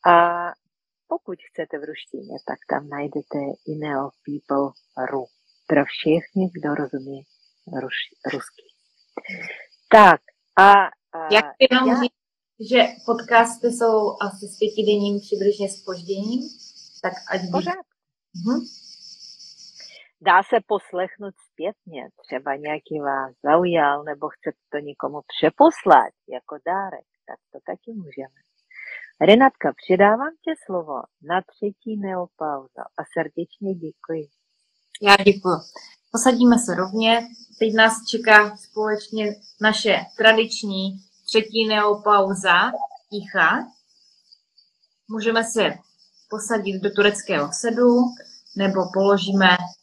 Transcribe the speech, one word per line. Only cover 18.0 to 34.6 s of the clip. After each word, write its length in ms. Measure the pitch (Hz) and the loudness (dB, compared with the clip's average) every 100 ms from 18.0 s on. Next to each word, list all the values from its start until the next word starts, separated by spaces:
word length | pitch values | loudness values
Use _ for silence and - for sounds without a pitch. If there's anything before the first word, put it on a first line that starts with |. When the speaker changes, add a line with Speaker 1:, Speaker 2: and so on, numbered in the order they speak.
| _ _ _ | _ _ _
Speaker 2:
Mhm. 260 | 175 185 247 - - - - - - - - - - - - - - _ _ | -8 -4 -4 -6 -20 -20 -20 -20 -20 -20 -20 -20 -20 -20 -20 -20 -20 _ _
Speaker 1:
Dá 220 | 170 180 | 4 4
se 140 | 196 233 - | 4 -2 0
poslechnout 680 | 208 - 180 185 - 202 - _ | -6 -4 -8 -8 -10 -16 -16 _
zpětně, 540 | _ 170 208 - 151 131 _ | _ -10 -10 -18 -18 -18 _
třeba 320 | _ 131 143 139 | _ -10 -8 -8
nějaký 440 | 147 151 _ 156 | -8 -10 _ -8
vás 320 | 143 135 135 _ | -4 -6 -8 _
zaujal, 600 | 143 160 180 170 143 143 | 0 2 2 2 0 0
nebo 260 | 151 143 151 | -6 -12 -12
chcete 320 | - - - _ | -10 -14 -14 _
to 60 | 147 | -12
někomu 420 | 147 143 139 147 - | -12 -12 -10 -10 -14
přeposlat 800 | - 151 - 311 - 190 143 110 _ _ 123 | -2 -2 2 -2 0 4 4 4 _ _ -14
jako 200 | - 151 - | -14 -14 -6
dárek, 420 | 185 196 160 _ _ - | -6 -6 -14 _ _ -20
tak 120 | - _ | -20 _
to 80 | 139 - | -20 -14
taky 260 | 180 - | -14 -14
můžeme. 480 | 220 160 139 135 _ _ _ _ - - - - _ | -16 -14 -16 -18 _ _ _ _ -20 -20 -20 -20 _
Renátka, 520 | 160 226 269 _ 147 - | 6 6 6 _ -6 -6
předávám 500 | - 185 202 220 294 330 | -2 4 4 4 -4 -8
tě 100 | - 311 - | -10 -10 -8
slovo 300 | 185 156 131 - _ | -8 -8 -12 -12 _
na 160 | 147 180 185 | -6 -6 -6
třetí 460 | _ 208 196 233 214 | _ -10 -10 -12 -8
neopauza 840 | 196 185 180 _ 156 139 135 - - - | -6 -8 -10 _ -8 -8 -12 -18 -16 -14
a 20 | 156 | -10
srdečně 600 | - 160 - 175 _ 196 185 | -8 -6 -8 -12 _ -8 -8
děkuji. 480 | 160 - - 165 147 _ _ _ | -10 -16 -10 -10 -10 _ _ _